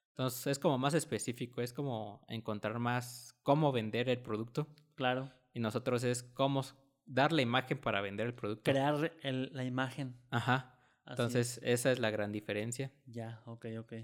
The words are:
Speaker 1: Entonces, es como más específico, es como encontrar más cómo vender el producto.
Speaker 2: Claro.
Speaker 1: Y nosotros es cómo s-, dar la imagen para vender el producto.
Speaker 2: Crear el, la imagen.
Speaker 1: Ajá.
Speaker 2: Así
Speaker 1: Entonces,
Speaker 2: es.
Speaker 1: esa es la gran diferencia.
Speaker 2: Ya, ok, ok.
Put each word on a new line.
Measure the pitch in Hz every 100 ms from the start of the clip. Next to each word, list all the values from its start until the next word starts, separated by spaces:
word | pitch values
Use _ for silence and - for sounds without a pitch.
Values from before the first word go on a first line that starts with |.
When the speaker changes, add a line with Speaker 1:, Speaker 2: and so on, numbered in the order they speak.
| _
Speaker 1:
Entonces, | - 127 120 139
es | 139
como | 170 127
más | 139
específico, | 131 - 110 - 120 120 123
es | 123
como | 123 143 110 107 104 -
encontrar | 113 113 104 107 117
más | 120 123 123 - - -
cómo | - 147 147
vender | 123 110 113 123
el | 123
producto. | 117 107 113 - 151 - _
Speaker 2:
Claro. | - 127 127 139 - _
Speaker 1:
Y | 120
nosotros | 113 120 123 120
es | 123 123
cómo | - - 139 135
s-, | 131 - _ _ -
dar | 131 151
la | 160
imagen | 120 127 127 139
para | 117 101
vender | 101 101 120
el |
producto. | 120 104 113 -
Speaker 2:
Crear | 135 139 147 160 -
el, | 139 131 131
la | 139
imagen. | 127 127 131 123 131 120 _
Speaker 1:
Ajá. | 120 123 131 - - _ _
Speaker 2:
Así | -
Speaker 1:
Entonces, | 123 117 123 120 -
Speaker 2:
es. | 123 120
Speaker 1:
esa | 135
es | 120
la | 110
gran | 107 104
diferencia. | 107 - 104 113 120 135 -
Speaker 2:
Ya, | 127 117 113 110
ok, | 117 113 117 110
ok. | 113 113